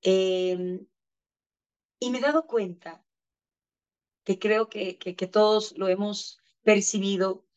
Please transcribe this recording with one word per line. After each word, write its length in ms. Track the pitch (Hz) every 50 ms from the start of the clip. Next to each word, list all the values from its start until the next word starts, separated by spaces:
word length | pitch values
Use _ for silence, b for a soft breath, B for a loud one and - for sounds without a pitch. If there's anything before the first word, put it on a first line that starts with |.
| _
Em, 840 | 190 190 190 190 185 185 185 185 185 185 180 180 180 180 185 202 _ _ _ _ _ _ _ _ _ _ _ _ _ _ _ _ _ _ _ _ _ _ _
y 100 | 247 247
me 80 | 247 254
he 20 |
dado 260 | 240 285 302 320 320
cuenta 560 | 320 247 226 202 185 175 _ - 165 165 - _ _ _ _ _ _ _ _ _ _ _ _ _ _ _ _ _ _ _ _ _ _ _ _ _
que 140 | - 196 185
creo 300 | - 208 214 214 220 214
que, 300 | - 214 208 185 180 -
que, 180 | - 185 180
que 100 | - 190
todos 500 | 180 - 214 214 214 214 214 214 - - -
lo 100 | 196 185
hemos 500 | 185 190 202 208 208 202 - - - _ _ _ _ _ _
percibido 840 | - 214 208 196 - - 214 190 196 202 185 190 190 190 190 _ _ _